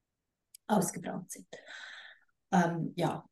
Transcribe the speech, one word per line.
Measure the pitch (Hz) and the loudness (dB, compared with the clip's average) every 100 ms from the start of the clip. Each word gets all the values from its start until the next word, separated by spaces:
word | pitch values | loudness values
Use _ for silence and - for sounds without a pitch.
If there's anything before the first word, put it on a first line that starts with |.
| _ _ _ _ _ - - | _ _ _ _ _ -16 2
ausgebrannt | 208 180 - 175 180 - | 2 2 -2 -6 -6 -8
sind. | - - - - - - - - - _ _ _ | -14 -16 -18 -16 -14 -14 -16 -18 -20 _ _ _
Ähm, | 180 170 170 - | 4 6 2 -2
ja, | - 160 156 - | 0 -2 -2 -6